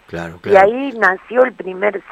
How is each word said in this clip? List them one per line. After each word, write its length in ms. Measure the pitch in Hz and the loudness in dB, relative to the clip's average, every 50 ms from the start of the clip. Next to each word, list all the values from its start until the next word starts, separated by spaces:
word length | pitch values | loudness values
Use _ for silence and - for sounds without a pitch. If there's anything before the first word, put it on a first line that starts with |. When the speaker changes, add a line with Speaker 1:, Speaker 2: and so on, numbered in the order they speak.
| _ | _
Speaker 1:
claro, 300 | - - 85 - 82 82 | -12 -10 -10 -10 -10 -12
Speaker 2:
Y 120 | 87 - - | -10 -2 4
Speaker 1:
claro. 180 | 202 190 196 | 4 6 6
Speaker 2:
ahí 260 | 208 233 262 277 277 233 226 | 4 2 -2 -6 -8 -4 0
nació 440 | 208 185 185 185 - - 214 240 254 | 0 0 0 -2 -8 -4 0 0 0
el 100 | 254 196 | 0 0
primer 500 | - 170 190 185 185 196 208 202 185 - - | -10 -12 -12 -8 -4 -4 -4 -4 -6 -10 -6